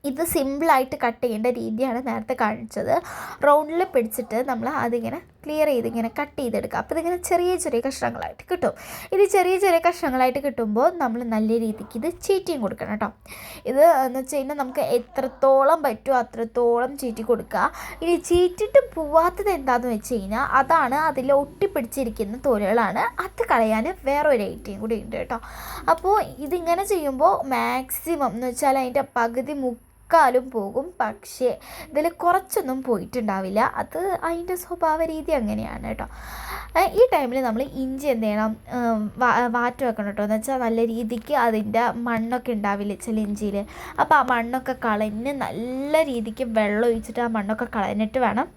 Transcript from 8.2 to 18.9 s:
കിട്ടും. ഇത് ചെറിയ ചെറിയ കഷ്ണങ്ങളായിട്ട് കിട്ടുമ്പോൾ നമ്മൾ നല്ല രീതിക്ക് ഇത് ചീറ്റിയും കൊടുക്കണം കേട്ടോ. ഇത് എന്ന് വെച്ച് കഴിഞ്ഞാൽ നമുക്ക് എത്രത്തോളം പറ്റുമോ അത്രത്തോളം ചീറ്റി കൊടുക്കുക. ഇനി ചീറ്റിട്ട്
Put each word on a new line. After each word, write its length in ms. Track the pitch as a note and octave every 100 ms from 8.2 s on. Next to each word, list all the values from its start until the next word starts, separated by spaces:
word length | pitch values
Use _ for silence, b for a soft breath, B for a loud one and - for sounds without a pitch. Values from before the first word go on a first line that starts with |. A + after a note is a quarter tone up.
| E3 -
കിട്ടും. 280 | - F4+ B3 - B B B
ഇത് 120 | F#4+ G4+
ചെറിയ 240 | G4 F4+ F#4
ചെറിയ 220 | G4 E4
കഷ്ണങ്ങളായിട്ട് 640 | E4+ F4 D#4 C4 B3+ C4
കിട്ടുമ്പോൾ 440 | C#4 A3+ A3 G#3 D4+
നമ്മൾ 240 | F4+ B3+ A3+
നല്ല 240 | A#3+ A3 A3 A3+
രീതിക്ക് 400 | A3 G#3+ G#3 A#3
ഇത് 80 | D4+ F4
ചീറ്റിയും 400 | - F#4+ F#4+ D4
കൊടുക്കണം 320 | G#3 - -
കേട്ടോ. 160 | G#3+ G#3+ - - B B B
ഇത് 160 | G3+ C4 E4 C#4+
എന്ന് 140 | C4 B3+
വെച്ച് 160 | C4
കഴിഞ്ഞാൽ 220 | D4 C4+ C#4+
നമുക്ക് 280 | B3+ C#4 -
എത്രത്തോളം 920 | A#3+ - - C4 - C4+ C4+ C#4 E4
പറ്റുമോ 340 | C#4+ A3 - B3+
അത്രത്തോളം 760 | A3+ A3+ A3+ B3 A#3+ A#3 B3+ C#4+
ചീറ്റി 280 | B3+ A3 A3
കൊടുക്കുക. 340 | A#3 - G3 A#3+ B B B
ഇനി 160 | E4 E4+
ചീറ്റിട്ട് 600 | - F4 F4+ F4+ G#4+ C#5 C5+